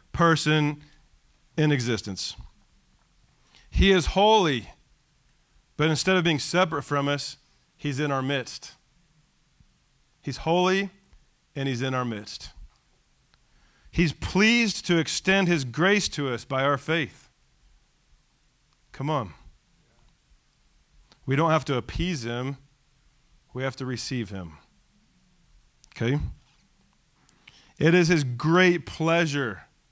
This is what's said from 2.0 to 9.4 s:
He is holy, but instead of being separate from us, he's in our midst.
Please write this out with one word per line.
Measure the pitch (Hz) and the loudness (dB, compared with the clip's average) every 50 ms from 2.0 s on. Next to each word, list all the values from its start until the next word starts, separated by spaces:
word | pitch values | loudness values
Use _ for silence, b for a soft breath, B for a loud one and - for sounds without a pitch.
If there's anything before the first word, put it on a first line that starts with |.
| - 104 95 - - - - - - - _ _ _ _ _ _ _ _ _ _ _ _ _ _ _ _ b b b b b b b b | -4 -8 -10 -8 -10 -10 -10 -14 -18 -20 _ _ _ _ _ _ _ _ _ _ _ _ _ _ _ _ b b b b b b b b
He | - - 190 196 | 2 4 6 6
is | 190 185 147 | 6 6 4
holy, | - - 190 202 214 220 214 185 160 135 117 98 - - _ _ _ _ _ _ _ _ _ _ _ _ _ _ _ _ _ _ _ _ | 2 2 4 4 6 6 6 4 2 0 -2 -4 -10 -18 _ _ _ _ _ _ _ _ _ _ _ _ _ _ _ _ _ _ _ _
but | - 151 160 | -2 0 0
instead | 156 - - 185 190 | 0 0 2 2 2
of | 185 165 | 4 4
being | 175 156 135 | 2 0 0
separate | - - - 180 185 165 160 143 | -2 -2 0 0 0 2 0 -6
from | 131 - 147 143 139 143 | -4 -2 -2 -2 0 0
us, | 143 143 - - - - _ _ _ _ _ _ _ | -2 -4 -6 -10 -14 -16 _ _ _ _ _ _ _
he's | _ - 147 135 127 | _ -8 -6 -4 -4
in | 151 143 | -2 -2
our | 139 135 | -2 -2
midst. | 131 135 143 135 123 - - - - - - _ _ _ _ _ _ _ _ _ _ _ _ _ | -2 -2 -4 -4 -6 -8 -14 -16 -18 -20 -20 _ _ _ _ _ _ _ _ _ _ _ _ _